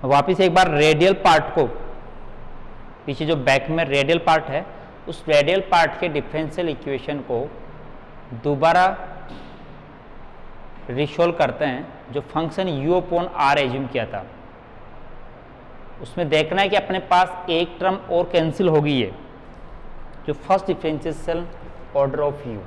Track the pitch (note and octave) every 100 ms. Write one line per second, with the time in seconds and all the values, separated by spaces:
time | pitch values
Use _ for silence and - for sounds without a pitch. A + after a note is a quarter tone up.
0 | C3 C#3 C#3+ F#3 F#3 E3+ F#3 D3 D3+ D#3
1 | F3+ F#3+ F#3 D#3+ D3+ - C3 - - -
2 | - - - - - - - - - -
3 | - C3 D#3 D#3+ C3 C3+ C3+ D#3+ D#3+ C#3
4 | C#3 E3+ - D#3+ D#3 C#3 F#3 - - -
5 | - E3 - D#3 F#3+ F#3+ F#3+ F3 D#3+ C3+
6 | F3+ D3 C3+ D#3 D#3 D#3 E3+ C#3 - C3+
7 | C3 D3 B2+ A#2+ C#3+ - - - - -
8 | - - - A#2 D3 C#3 D#3+ F3 F#3 G3
9 | - - - - - - - - - -
10 | - - - - - - - - - B2
11 | D3 D#3+ E3+ E3 C#3+ A#2+ D3 B2+ D#3 -
12 | - C3+ - D#3 D#3+ D#3 F#3+ C#3+ C#3+ F3+
13 | - E3+ E3+ - C#3 D3 C#3 C3 C3 B2
14 | A2 G2+ F#2 - - - - - - -
15 | - - - - - - - - - -
16 | - - D#3+ D#3 D#3 F#3 G3 G3+ - F#3+
17 | F#3 F3+ F#3 - - E3 E3+ - F#3 F#3+
18 | - E3+ E3+ F3 D#3+ D3 F#3 D#3 D3 C#3
19 | G2+ - - - - - - - - -
20 | - - - D3 - F#3+ G3 E3 E3 D3+
21 | E3 D3+ - E3 F3 - - - - C#3
22 | C#3 C3+ D3 C#3+ C3+ G#2+